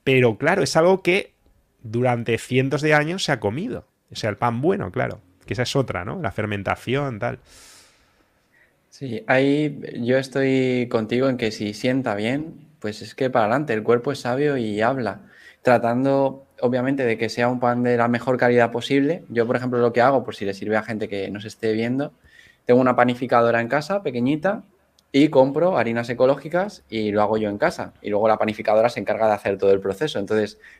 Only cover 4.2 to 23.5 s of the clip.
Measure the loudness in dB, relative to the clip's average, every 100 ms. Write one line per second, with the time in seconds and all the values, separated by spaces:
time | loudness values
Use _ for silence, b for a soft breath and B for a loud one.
4.2 | -6 -2 -2 0 0 -2 -4 -4 -6 -6
5.2 | _ _ -10 -6 -2 -2 -2 -4 -8 -6
6.2 | -6 -4 -6 -4 -4 -6 -4 -4 -4 -6
7.2 | -6 -8 _ b b b b b b b
8.2 | _ _ _ b b _ _ -14 -10 -6
9.2 | 0 2 4 2 0 -4 -12 -6 0 0
10.2 | 0 -2 0 2 2 0 0 -2 -2 0
11.2 | 0 0 -2 -4 -6 -4 -2 -2 -2 -2
12.2 | -2 -4 -6 -14 -20 _ -10 -10 -10 -4
13.2 | 0 2 2 0 0 -2 2 0 0 -6
14.2 | -4 -2 0 0 -2 0 0 0 -4 -6
15.2 | B B B B 2 4 4 0 2 2
16.2 | 0 -2 -16 -4 -2 0 0 0 0 0
17.2 | -2 0 0 2 0 2 2 2 2 0
18.2 | 0 2 4 4 2 0 -2 0 0 -2
19.2 | -4 -2 0 0 -2 0 2 4 4 4
20.2 | 0 -6 -6 -6 -2 -2 -2 -6 -6 -6
21.2 | -6 -8 -12 -6 -2 -2 -2 -2 -6 -10
22.2 | b b b b 2 4 4 4 2 2
23.2 | 2 4 4